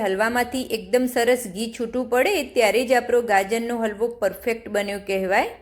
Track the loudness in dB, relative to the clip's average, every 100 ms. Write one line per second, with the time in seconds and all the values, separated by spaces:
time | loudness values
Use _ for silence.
0 | 2 0 0 0 -2 -4 -4 -6 0 0
1 | 2 0 2 2 0 -6 -8 -6 -6 -4
2 | -2 0 2 0 -2 2 4 4 4 2
3 | 4 0 4 2 2 -2 -2 -2 -2 -2
4 | -4 0 -2 -2 -4 -4 -2 -2 -2 -6
5 | -2 -2 2 2 2 -4